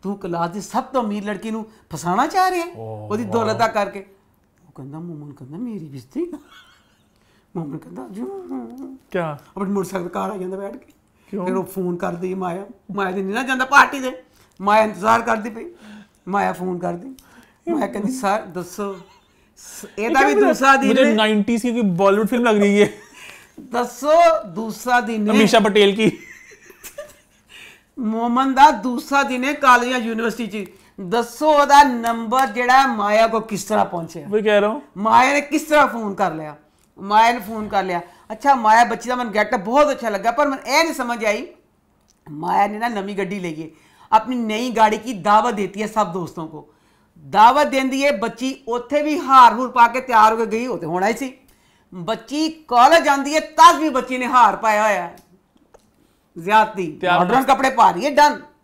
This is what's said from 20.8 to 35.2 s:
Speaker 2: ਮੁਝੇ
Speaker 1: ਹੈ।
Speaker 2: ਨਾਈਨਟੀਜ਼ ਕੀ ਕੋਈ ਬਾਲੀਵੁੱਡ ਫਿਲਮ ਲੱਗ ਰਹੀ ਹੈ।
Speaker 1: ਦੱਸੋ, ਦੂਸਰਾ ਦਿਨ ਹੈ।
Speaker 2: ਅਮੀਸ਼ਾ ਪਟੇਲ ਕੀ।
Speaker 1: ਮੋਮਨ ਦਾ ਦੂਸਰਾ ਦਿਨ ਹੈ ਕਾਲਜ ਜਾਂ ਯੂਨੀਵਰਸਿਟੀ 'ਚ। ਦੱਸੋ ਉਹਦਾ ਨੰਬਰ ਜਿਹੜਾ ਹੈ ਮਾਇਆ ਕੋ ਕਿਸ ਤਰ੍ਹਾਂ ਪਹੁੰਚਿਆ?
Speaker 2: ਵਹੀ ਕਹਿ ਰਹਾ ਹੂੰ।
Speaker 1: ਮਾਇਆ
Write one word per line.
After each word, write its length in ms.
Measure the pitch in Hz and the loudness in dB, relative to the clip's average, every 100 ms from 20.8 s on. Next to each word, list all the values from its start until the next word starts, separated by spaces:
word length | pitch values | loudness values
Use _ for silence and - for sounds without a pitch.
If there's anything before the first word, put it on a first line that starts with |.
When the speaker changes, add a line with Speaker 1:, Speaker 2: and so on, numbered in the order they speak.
| 208 | 4
Speaker 2:
ਮੁਝੇ 160 | - 262 | 4 4
Speaker 1:
ਹੈ। 80 | |
Speaker 2:
ਨਾਈਨਟੀਜ਼ 480 | 220 214 214 202 233 | 4 2 2 0 -2
ਕੀ 100 | 247 | -2
ਕੋਈ 100 | 233 | 0
ਬਾਲੀਵੁੱਡ 460 | 208 170 196 202 220 | 0 2 2 2 2
ਫਿਲਮ 160 | 240 | 0
ਲੱਗ 140 | 240 214 | 2 4
ਰਹੀ 240 | 202 202 | 4 4
ਹੈ। 80 | 202 - - - - - _ - | 2 0 -20 -20 -20 -20 _ -20
Speaker 1:
ਦੱਸੋ, 520 | - 240 240 - 285 320 339 320 208 | -8 -6 -6 -4 2 6 6 4 -4
ਦੂਸਰਾ 520 | 165 220 - 247 247 | -10 -10 -8 0 0
ਦਿਨ 300 | 226 226 208 | 0 -4 2
ਹੈ। 40 | |
Speaker 2:
ਅਮੀਸ਼ਾ 260 | 214 214 - | 4 6 4
ਪਟੇਲ 360 | 202 202 202 202 | 4 4 4 4
ਕੀ। 160 | 220 - - - - - - - - - 605 _ _ _ _ - - - _ - | 0 -2 -16 -20 -20 -20 -20 -20 -20 -18 -20 _ _ _ _ -20 -20 -20 _ -8
Speaker 1:
ਮੋਮਨ 540 | 220 220 233 240 269 | -4 -2 0 0 0
ਦਾ 180 | 262 285 | 4 4
ਦੂਸਰਾ 520 | 262 254 247 - 277 | 4 -4 -6 -2 -2
ਦਿਨ 200 | 269 247 | -2 -2
ਹੈ 100 | 262 | -4
ਕਾਲਜ 360 | 294 269 240 240 | 0 4 4 4
ਜਾਂ 100 | 254 | -4
ਯੂਨੀਵਰਸਿਟੀ 640 | 226 220 233 214 226 208 | -4 -4 -6 -6 -8 -10
'ਚ। 60 | 190 _ _ - | -12 _ _ -16
ਦੱਸੋ 600 | 190 226 233 - 302 294 | -4 -4 -4 -2 2 4
ਉਹਦਾ 220 | 285 285 | 6 6
ਨੰਬਰ 640 | 285 240 233 233 226 254 269 | 6 4 -4 -4 -2 0 0
ਜਿਹੜਾ 340 | 208 247 262 | -2 2 4
ਹੈ 60 | 269 | 4
ਮਾਇਆ 400 | 226 202 214 226 | 0 0 2 2
ਕੋ 120 | 226 | 0
ਕਿਸ 240 | 220 202 | -4 -10
ਤਰ੍ਹਾਂ 220 | - 214 190 | -4 -2 -2
ਪਹੁੰਚਿਆ? 420 | 180 165 170 151 | -4 -10 -14 -4
Speaker 2:
ਵਹੀ 140 | 208 | -2
ਕਹਿ 200 | 214 208 | 2 2
ਰਹਾ 80 | 208 | 2
ਹੂੰ। 120 | 240 - - | -2 -10 -6
Speaker 1:
ਮਾਇਆ 360 | 214 226 | 2 4